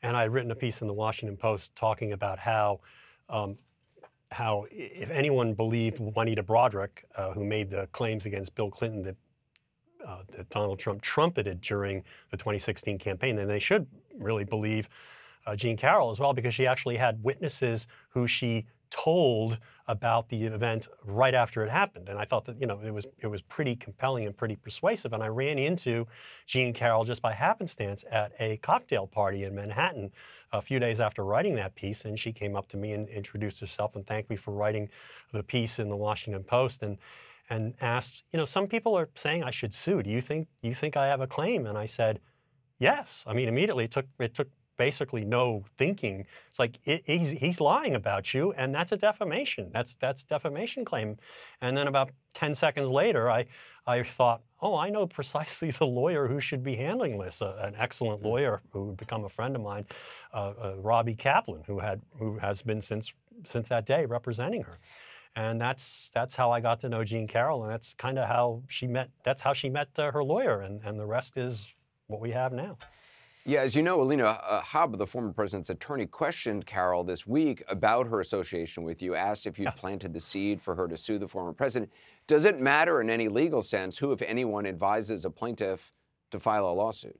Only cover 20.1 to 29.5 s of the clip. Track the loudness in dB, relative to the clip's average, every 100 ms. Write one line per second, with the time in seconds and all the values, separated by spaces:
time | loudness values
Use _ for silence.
20.1 | 2 0 -4 -4 0 0 0 -4 -16 -6
21.1 | 4 6 6 2 0 0 2 0 -2 -10
22.1 | -8 0 0 -2 -6 -4 -4 -6 -6 -8
23.1 | _ -6 -6 -10 -4 -2 -2 -8 -4 -2
24.1 | 0 -4 -4 -4 -4 -8 0 0 0 -4
25.1 | -4 -2 0 0 0 0 0 0 0 -2
26.1 | -8 -20 -20 -2 2 2 4 4 4 2
27.1 | 0 -2 2 2 2 -4 -6 -6 -6 -2
28.1 | -2 -2 -2 -4 -2 0 0 2 -2 0
29.1 | 0 2 0 -4